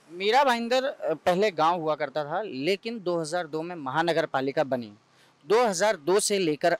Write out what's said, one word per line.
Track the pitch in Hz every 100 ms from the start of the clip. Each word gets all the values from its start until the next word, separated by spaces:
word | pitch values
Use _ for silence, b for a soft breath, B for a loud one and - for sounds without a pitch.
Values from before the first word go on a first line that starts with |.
| -
मीरा | 175 196 247
भाईंदर, | 285 233 233 254
अ, | 262 - 143
पहले | 160 - 175 208
गांव | 160 160 180
हुआ | 156 147
करता | 143 147 147
था, | 175
लेकिन | 214 127 151 196 226 233
दो | 180 170
हज़ार | 156 180 160
दो | 156
में | 170 175
महानगर | 135 143 170 160 151
पालिका | 139 135 135
बनी। | 139 127 110 104 _ b b b 143
दो | 220 240
हज़ार | 175 208 190
दो | 143 196
से | - 202
लेकर | 170 147 175 165